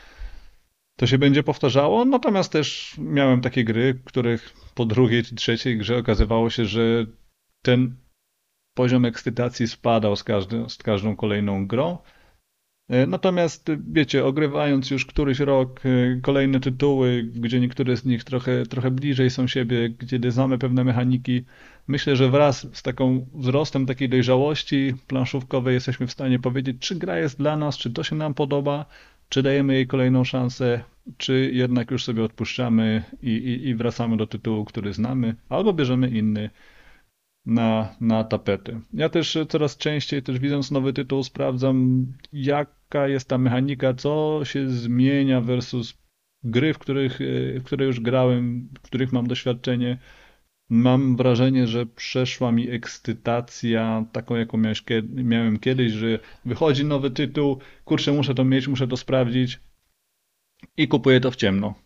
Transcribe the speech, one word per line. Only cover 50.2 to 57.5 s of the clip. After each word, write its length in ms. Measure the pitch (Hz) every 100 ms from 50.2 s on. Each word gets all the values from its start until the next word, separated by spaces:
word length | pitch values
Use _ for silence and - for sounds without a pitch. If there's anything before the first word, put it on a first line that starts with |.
| - _ _ _ -
Mam 460 | 117 127 127 131 123
wrażenie, 520 | 127 120 131 131 120
że 180 | 117 117
przeszła 640 | - - 131 123 - 123
mi 180 | 117 123
ekscytacja 1400 | 120 - - - 113 117 120 123 - 120 113 113 113 113
taką, 240 | 117 - 117
jaką 220 | 113 110
miałeś 240 | 110 107
kie-, 220 | - 113 110
miałem 500 | 131 123 117 113 107
kiedyś, 320 | 131 127 120
że 280 | 107 113 110 - - 123
wychodzi 400 | 120 160 135 147
nowy 260 | 143 135
tytuł, 480 | 131 135 151 143